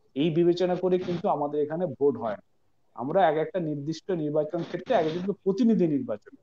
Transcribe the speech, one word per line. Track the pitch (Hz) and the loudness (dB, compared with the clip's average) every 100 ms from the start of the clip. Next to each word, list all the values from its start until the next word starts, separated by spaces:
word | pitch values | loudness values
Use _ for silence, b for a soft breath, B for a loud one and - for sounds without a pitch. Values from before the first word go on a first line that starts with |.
| _ | _
এই | 131 165 | 0 2
বিবেচনা | 156 175 175 180 | 4 4 4 0
করে | 180 185 180 | 0 0 0
কিন্তু | 180 170 196 | 0 -2 0
আমাদের | 147 143 147 | 0 0 -2
এখানে | 147 165 180 | -2 -2 -4
ভোট | 123 143 120 | 2 2 2
হয় | 117 | -4
না। | 98 _ _ _ _ _ | -6 _ _ _ _ _
আমরা | 113 131 185 165 | -8 -2 2 4
এক | 156 | 2
একটা | 156 - | -2 -4
নির্দিষ্ট | 156 143 143 160 - | -4 -4 -6 -8 -4
নির্বাচন | 175 151 151 151 170 | -4 0 -2 -2 -4
ক্ষেত্রে | - 180 - | -6 -8 0
এক | 214 156 | 0 0
একজনকে | 175 196 | -2 -4
প্রতিনিধি | 190 190 196 226 196 165 | -2 -2 2 2 4 2
নির্বাচন, | 143 120 107 - - | 0 -2 -8 -10 -20